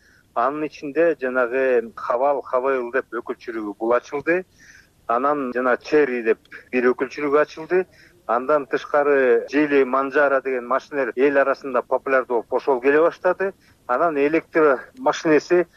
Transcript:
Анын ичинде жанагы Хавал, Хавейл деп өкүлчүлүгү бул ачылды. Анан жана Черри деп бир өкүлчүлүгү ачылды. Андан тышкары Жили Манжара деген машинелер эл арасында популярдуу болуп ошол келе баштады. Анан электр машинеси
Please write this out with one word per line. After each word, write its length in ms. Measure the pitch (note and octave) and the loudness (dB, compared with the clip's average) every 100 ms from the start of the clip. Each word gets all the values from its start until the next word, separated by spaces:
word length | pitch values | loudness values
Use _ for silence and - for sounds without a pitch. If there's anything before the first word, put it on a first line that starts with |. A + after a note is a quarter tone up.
| _ _ _ | _ _ _
Анын 300 | A#2+ A#2+ D3+ | -4 -4 -4
ичинде 500 | D3+ - D3 C#3 E3+ D3+ | -8 -10 -6 0 0 0
жанагы 720 | C3 B2+ A#2+ C3 C3 B2 A2+ | -4 -2 -2 0 0 0 -2
Хавал, 460 | - - B2 C#3+ C#3 | -8 -6 -2 0 -2
Хавейл 480 | - B2+ C3+ C3 A#2+ | -2 -2 -2 -2 -4
деп 180 | B2+ - | -6 -6
өкүлчүлүгү 600 | A2+ A#2+ A#2 - A2+ G#2 G2+ | -10 -10 -12 -12 -10 -10 -6
бул 160 | A2+ | -2
ачылды. 540 | A#2+ - D3 D3+ F3+ F3+ _ - - _ _ - | -2 -2 -6 -2 -2 -4 _ -20 -20 _ _ -4
Анан 440 | A#2 C#3 D3 B2+ | -2 0 -2 -4
жана 220 | A#2+ B2+ A#2 | -4 -2 -2
Черри 460 | - D3+ C#3 B2 | 0 2 2 0
деп 140 | A2+ G#2 _ - - | 0 -2 _ -20 -6
бир 140 | B2+ B2 | 0 2
өкүлчүлүгү 480 | B2 C3 - D3 D3 | 0 -4 -6 0 0
ачылды. 400 | D3 - D#3+ F3+ F3+ - - _ - | 0 -4 -4 -2 -2 -10 -20 _ -4
Андан 380 | A#2 C3 D3+ | -2 0 0
тышкары 800 | C#3 C#3 - D3 C#3+ C#3 B2+ A#2 - | 0 -6 -2 0 2 4 4 2 2
Жили 320 | C#3+ D3+ C#3+ | 0 2 2
Манжара 560 | B2+ C3 C3+ C#3+ C#3+ C3+ | 2 0 0 0 2 2
деген 240 | C3 B2+ | 0 -4
машинелер 480 | A#2+ C3 - D3 B2 B2 | -2 -4 -2 -4 -4 0
эл 200 | C#3+ C#3 | 2 4
арасында 460 | C#3 B2+ C#3 B2 | 2 -2 -4 -4
популярдуу 560 | - C3 C3+ C3+ B2 A#2+ | -2 -4 0 0 0 -4
болуп 160 | - | -2
ошол 260 | B2+ D3 B2+ | -2 0 0
келе 220 | C3 D3 | 2 4
баштады. 500 | E3 - F3+ F3 G3 - _ _ - | 2 2 -2 -2 -4 -8 _ _ -4
Анан 300 | B2+ E3+ D3 | -2 0 0
электр 640 | D3 D#3+ - E3+ D3+ B2 - - | 0 0 -2 2 2 2 -4 -6
машинеси 680 | C3+ - E3 D3 - F3+ E3+ | -4 -2 2 2 4 0 0